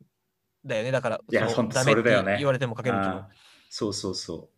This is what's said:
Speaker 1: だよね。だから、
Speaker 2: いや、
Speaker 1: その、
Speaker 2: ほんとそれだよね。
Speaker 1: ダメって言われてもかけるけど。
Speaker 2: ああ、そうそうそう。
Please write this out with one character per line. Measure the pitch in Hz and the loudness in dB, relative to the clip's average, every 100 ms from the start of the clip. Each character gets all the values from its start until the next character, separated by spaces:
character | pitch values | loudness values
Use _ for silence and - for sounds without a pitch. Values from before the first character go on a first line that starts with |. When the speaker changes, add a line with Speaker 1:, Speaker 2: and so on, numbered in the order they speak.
| _ _ _ _ _ _ | _ _ _ _ _ _
Speaker 1:
だ | 135 113 | -6 -4
よ | |
ね。 | 120 | 0
だ | 131 | 0
か | 123 | 0
ら、 | 107 - | -4 0
Speaker 2:
い | |
や、 | 117 110 | 0 2
Speaker 1:
そ | |
の、 | 117 | 0
Speaker 2:
ほ | |
ん | 110 | 0
と | 131 | 2
そ | 135 | 4
れ | 117 | 4
だ | 117 | 6
よ | 104 | 4
ね。 | |
Speaker 1:
ダ | |
メ | 95 | 4
っ | 101 | 0
て | |
言 | 143 | 0
わ | |
れ | 127 | 0
て | 127 | -2
も | |
か | 113 | -4
け | 123 | -2
る | 98 | 0
け | |
ど。 | 98 | 0
Speaker 2:
あ | |
あ、 | 92 98 _ - - _ | -4 -10 _ -20 -20 _
そ | - 110 | -6 -4
う | |
そ | 95 98 | -2 -4
う | |
そ | 92 - 82 | -6 -8 -10
う。 | - | -14